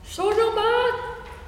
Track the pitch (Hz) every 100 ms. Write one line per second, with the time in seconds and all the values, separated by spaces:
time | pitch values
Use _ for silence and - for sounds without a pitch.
0 | - - 381 427 453 427 440 480 494 480
1 | 480 - - -